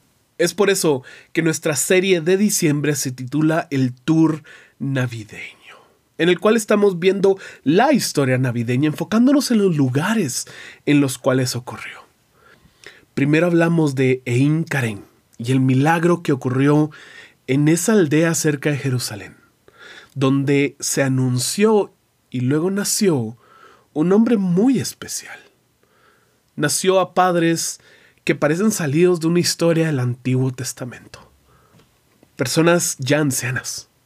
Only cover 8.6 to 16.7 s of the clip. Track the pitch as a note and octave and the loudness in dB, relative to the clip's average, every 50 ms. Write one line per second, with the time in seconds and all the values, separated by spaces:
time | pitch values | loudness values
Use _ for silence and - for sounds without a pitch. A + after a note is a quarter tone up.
8.6 | A#2 A2+ B2 B2+ D3 D3+ D3 - E3 - G#3+ A3 A#3+ C4 C#4+ D4 - - A#3+ G#3+ | -4 -2 0 0 0 0 -2 -4 -6 -2 0 2 4 4 4 2 2 0 0 2
9.6 | G3+ F#3+ E3+ D3 C3+ B2+ B2 C#3 D#3+ G3+ A3+ A3+ F#3 C3 - - - - - - | 2 2 2 2 0 0 0 -2 -2 -2 -2 -2 -2 -2 -4 -8 -10 -12 -16 -20
10.6 | - - - - _ - D3 D3 C#3+ C3+ C3 - - C3+ C3 C3 B2+ B2 - A#2+ | -20 -20 -20 -8 _ 2 2 2 2 0 -4 -4 -2 0 0 0 0 -2 -4 -8
11.6 | B2 - - - - - - - - _ _ _ _ _ _ _ _ _ _ _ | -10 -12 -14 -14 -16 -18 -18 -20 -20 _ _ _ _ _ _ _ _ _ _ _
12.6 | _ _ _ _ - - - - _ _ _ - C#3 C#3 D3+ D#3 E3 F3+ E3+ E3 | _ _ _ _ -20 -20 -20 -20 _ _ _ -2 0 2 2 2 2 2 2 2
13.6 | E3 E3+ E3+ E3 D#3 D3 C3+ C3 C3+ B2+ C3 B2+ - B2+ A#2+ B2 C#3 D3 D#3 D#3+ | 2 2 2 2 2 0 0 0 0 0 0 0 -2 -2 0 2 2 2 2 0
14.6 | D#3+ D#3+ - C#3 A#2+ A2+ G#2+ G2 - _ _ _ _ _ _ - A#2 A#2+ C3 C3+ | -2 -4 -4 -4 -4 -4 -6 -10 -14 _ _ _ _ _ _ -10 -4 -2 0 2
15.6 | C3 C3 B2+ C3 C#3 D#3 E3 F3 E3 F3 F3 E3+ E3+ - D3 B2+ - B2+ B2 C3 | 2 2 2 2 2 2 2 2 2 2 0 0 0 -2 -2 -2 -2 -2 0 2
16.6 | C#3 C#3+ | 2 4